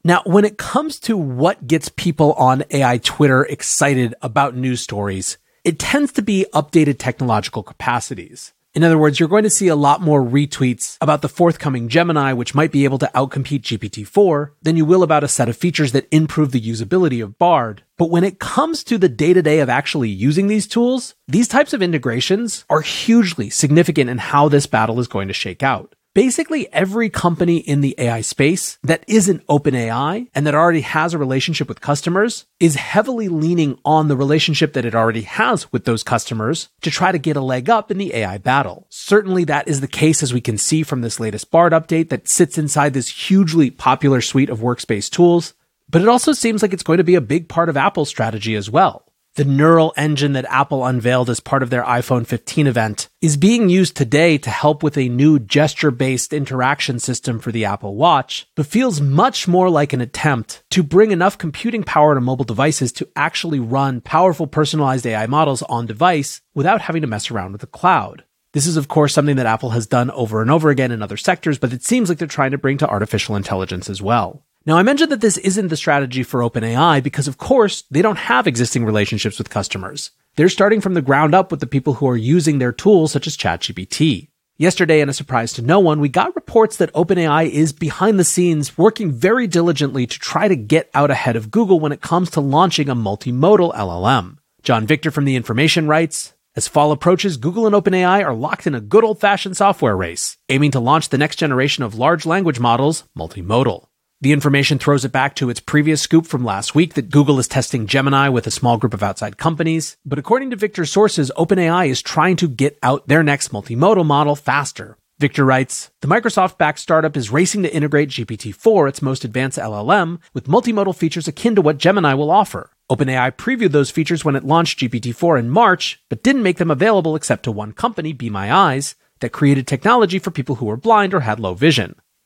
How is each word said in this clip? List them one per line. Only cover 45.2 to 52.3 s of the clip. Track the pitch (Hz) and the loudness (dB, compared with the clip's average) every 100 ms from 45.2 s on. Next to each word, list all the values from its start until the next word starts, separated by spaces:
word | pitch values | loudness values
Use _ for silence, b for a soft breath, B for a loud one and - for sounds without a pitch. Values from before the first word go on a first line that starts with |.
| 175 175 165 _ _ _ _ | 4 4 -2 _ _ _ _
but | 165 | 0
it | 208 | 2
also | 247 - | 2 2
seems | 285 233 214 | 0 -2 0
like | 202 | -2
it's | 185 | -2
going | - 170 | 0 2
to | 175 | 4
be | 180 | 2
a | |
big | 110 156 165 | 2 -4 -2
part | 170 170 | -2 0
of | 139 | 0
Apple's | 170 185 143 | -2 -2 -6
strategy | - 113 107 110 107 | -2 -4 -4 -4 -4
as | 98 | -2
well. | 131 185 - _ _ _ - | 2 2 0 _ _ _ -2
The | 143 | 0
neural | 139 156 165 160 147 | 4 6 6 4 0
engine | 151 143 143 | -2 0 0
that | 139 127 | -2 -2
Apple | 131 143 139 127 | -2 0 -2 0
unveiled | 127 117 127 123 | 0 0 0 0
as | 117 | -4
part | - 135 | -2 -2
of | 123 | 0
their | 123 123 | -2 0
iPhone | 123 - 123 | -2 0 -2
fifteen | 113 | -2